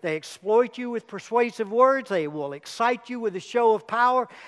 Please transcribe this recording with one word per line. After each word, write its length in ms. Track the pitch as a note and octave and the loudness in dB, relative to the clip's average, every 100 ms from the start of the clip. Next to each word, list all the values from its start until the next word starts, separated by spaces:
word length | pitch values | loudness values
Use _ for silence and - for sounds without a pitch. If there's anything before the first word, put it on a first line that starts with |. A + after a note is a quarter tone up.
They 140 | F3 D#3 | -4 -6
exploit 600 | - - F#3 G#3+ B3 - | -8 -12 0 2 2 -2
you 140 | B3 | -8
with 160 | A#3 - | -8 -10
persuasive 640 | G3 - A#3 A#3+ - G#3 | -16 -2 0 0 -2 -4
words, 380 | A3+ C4 C4+ B3+ | 4 4 4 0
they 180 | F#3+ D3+ | -2 -2
will 240 | D3+ C#3+ | -6 -8
excite 560 | C#3 - - A#3 B3+ - | -8 -14 -2 0 -2 -6
you 120 | B3 | -6
with 140 | A3+ F#3 | -6 -6
a 40 | |
show 320 | - A#3+ A#3 | -4 2 4
of 140 | G#3+ - | 2 0
power, 420 | A3 B3 B3+ A#3+ - | 2 2 2 -2 -10